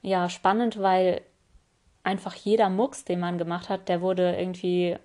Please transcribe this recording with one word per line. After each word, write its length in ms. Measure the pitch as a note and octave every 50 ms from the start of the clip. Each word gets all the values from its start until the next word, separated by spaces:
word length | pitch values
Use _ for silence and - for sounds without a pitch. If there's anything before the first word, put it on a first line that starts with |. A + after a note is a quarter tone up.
ja, 260 | - G3 F#3+ F3+ F3+ F3+
spannend, 540 | F3+ - - F#3 G3 A3 A#3+ A3+ A3+ G#3+
weil 400 | F#3+ G3 F#3 F#3 F#3 F#3 F3 - - _ _ _ _ _ _ - _ _ _ _ _ _ _ _ _
einfach 280 | F#3 G3 F#3+ - - -
jeder 360 | - - G3+ G#3+ A3+ A3 F#3+
Mucks, 360 | F#3 F#3+ A#3 C#4 - - -
den 160 | - F3+ F3+
man 160 | F3 F3 F3+ E3+
gemacht 320 | E3+ E3 E3+ F3 - -
hat, 180 | G3 F#3 F#3+ -
der 140 | F3+ F3
wurde 340 | F3 F#3 F#3+ F3+ F3+ F3+ F3
irgendwie 640 | - F3+ F#3 F#3 F3+ - F3+ F3+ F3+ F3 F3 E3+ - _